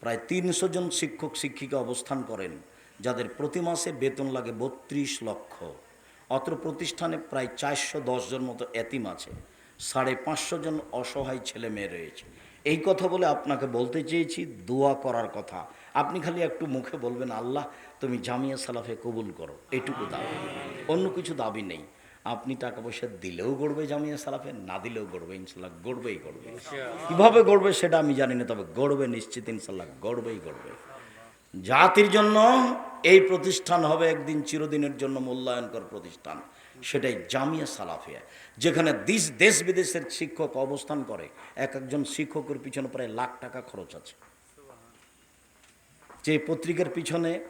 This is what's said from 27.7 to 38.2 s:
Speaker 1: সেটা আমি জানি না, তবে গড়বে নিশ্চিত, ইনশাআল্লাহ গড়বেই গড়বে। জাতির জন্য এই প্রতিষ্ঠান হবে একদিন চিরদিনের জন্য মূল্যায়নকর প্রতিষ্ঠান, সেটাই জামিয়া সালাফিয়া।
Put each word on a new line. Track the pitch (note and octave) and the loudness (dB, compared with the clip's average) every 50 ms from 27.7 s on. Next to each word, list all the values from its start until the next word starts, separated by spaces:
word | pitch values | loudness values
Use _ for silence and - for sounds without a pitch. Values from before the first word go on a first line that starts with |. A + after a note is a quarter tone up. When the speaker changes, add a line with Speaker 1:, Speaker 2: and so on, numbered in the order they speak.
| F#3+ | 4
Speaker 1:
সেটা | - - F3 E3 D#3+ | 4 4 4 6 6
আমি | D#3 D3 C#3+ | 6 4 4
জানি | C3 C#3 B2+ B2+ | 4 4 2 2
না, | B2 B2 | 0 0
তবে | - A#2 G#2 G2 D#2+ - | -2 -2 -4 -4 -8 -2
গড়বে | A2+ C3+ C#3+ C#3+ C#3 C#3 | 0 2 2 4 2 2
নিশ্চিত, | B2+ A#2+ A#2 G#2+ - - B2 A2 A2+ | 0 -2 -4 -6 -8 -10 -10 -8 -8
ইনশাআল্লাহ | A2+ G#2+ - - G2 F#2 E2+ E2 C#2+ C2 | -8 -8 -8 -8 -10 -10 -10 -10 -14 -8
গড়বেই | - G#2+ A#2+ A#2+ A2+ A#2 A2+ G2+ E2 | -6 -4 -4 -4 -4 -6 -6 -6 -8
গড়বে। | E2 D2 C2 - - - - - - - - - - - - - - - _ _ _ - F#2 F#2 | -12 -12 -12 -14 -16 -18 -18 -18 -18 -18 -18 -18 -20 -20 -20 -20 -20 -20 _ _ _ -14 -12 -2
জাতির | F#2 B2 C#3 E3 F#3 - G#3 G#3 G3+ | 4 8 8 8 10 10 8 8 8
জন্য | F#3 G#3 G#3 G#3 G#3+ G#3+ G#3+ A#3 B3+ C4 B3+ B3 B3 - - - - - - | 8 6 6 8 8 10 10 10 10 8 6 4 2 -2 -6 -10 -12 2 8
এই | D#3+ F#3 F#3+ | 12 12 12
প্রতিষ্ঠান | F#3+ F#3 F#3 F3+ - F#3+ F#3 - - - F3 F3 E3 | 12 10 4 2 2 0 0 0 0 2 4 4 6
হবে | D3+ D#3 E3 E3 E3 | 4 4 6 6 4
একদিন | D#3+ D3 C#3 C#3+ D#3 D3+ C#3+ | 4 2 0 -2 -2 -2 -2
চিরদিনের | - - D#3 D3+ D3+ D3 D3+ D3 C#3+ C#3 C#3+ | -2 -2 -2 -2 0 0 0 0 0 0 -2
জন্য | C3+ C3+ C3+ C3+ | -2 -2 -2 -2
মূল্যায়নকর | B2+ B2+ B2+ C3 B2+ B2+ B2 B2 A#2+ A#2+ - A2+ G2 - | -2 -4 -4 -4 -2 -2 -2 -2 -4 -4 -6 -8 -10 -8
প্রতিষ্ঠান, | - G#2 F2 F2+ D#2+ - - D#2 D#2 - - - - - - - - - - | -12 -12 -12 -12 -18 -16 -14 -12 -12 -12 -14 -18 -20 -20 -20 -20 -20 -14 -10
সেটাই | - - C3+ A2+ C3 A#2 G#2 - - | -2 -2 0 0 0 -2 -2 -6 -2
জামিয়া | - C3 C3+ D3 D#3+ D#3 D3+ | -2 0 0 0 0 -2 -2
সালাফিয়া। | - - - G2+ F2 E2 D#2+ - - D2 B1 | -4 -6 -8 -8 -8 -8 -10 -10 -12 -14 -14